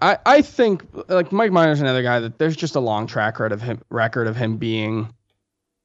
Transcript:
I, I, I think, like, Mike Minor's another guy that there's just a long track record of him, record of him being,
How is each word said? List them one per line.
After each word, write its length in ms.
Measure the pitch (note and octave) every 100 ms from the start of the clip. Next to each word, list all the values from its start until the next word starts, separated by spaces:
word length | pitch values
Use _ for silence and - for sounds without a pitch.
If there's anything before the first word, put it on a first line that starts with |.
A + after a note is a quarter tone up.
I, 100 | F3+
I, 60 | - -
I 160 | D4
think, 420 | D4 - A#3 F#3 - - -
like, 240 | F#3 F3
Mike 220 | G3 A3
Minor's 260 | F3+ D#3+ D3
another 240 | C#3 B2+
guy 160 | B2 A#2+
that 180 | A#2 -
there's 200 | D#3+ D3+
just 180 | D#3+ C#3+
a 60 |
long 260 | A#2 G#2+ A2
track 320 | A#2+ G#2+ -
record 140 | A2
of 80 | G#2
him, 200 | A#2+ A#2+ -
record 380 | A#2 A2+ B2 A2+
of 80 | A2+
him 220 | A2 A2
being, 560 | A2+ A2 G#2+ A2 A2 - _ _ _ _ _ _